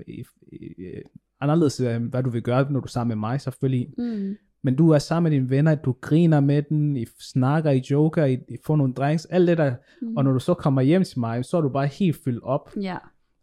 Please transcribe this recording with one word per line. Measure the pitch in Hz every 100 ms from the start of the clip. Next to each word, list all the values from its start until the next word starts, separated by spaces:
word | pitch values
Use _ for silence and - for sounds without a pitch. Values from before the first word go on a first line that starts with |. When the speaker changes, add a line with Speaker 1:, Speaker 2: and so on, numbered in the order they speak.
| -
Speaker 1:
øh, | 117 123 _ - - - -
øh, | 92 - - - _ -
anderledes, | 143 160 147 -
øh, | 123 117
hvad | 120 127
du | 131
vil | 117
gøre, | 120 123 139
når | 135
du | -
er |
sammen | 123 117 107
med | 107
mig, | 135
selvfølgelig. | - - 135 127 143 175
Speaker 2:
Mm. | 240 214 196 208 _ _
Speaker 1:
Men | 135 131
du | 165
er | 147
sammen | - 165 165
med | 143
dine | 127
venner, | 135 156 151
du | 131 -
griner | - 156 170 151
med | 139 147
dem, | 147 151 147 135
I | 107 -
snakker, | - 135 127 156 156
I | 131 127
joker, | 143 156 165 139
I, |
I | 131 - 117 -
får | 156
nogle | 135
drinks, | 123 139 160 -
alt | 185 175
det | 165
der. | 143 120 _ -
Speaker 2:
Mm. | 226 147
Speaker 1:
Og |
når | 135
du | 131
så | -
kommer | 175 156 135
hjem | 131 185
til | 180 127
mig, | 113 117 123
så | 175
er |
du | 143
bare | 135 143
helt | - 190 -
fyldt | 131 117
op. | - 143 - 214
Speaker 2:
Ja. | 190 175 - _ _ _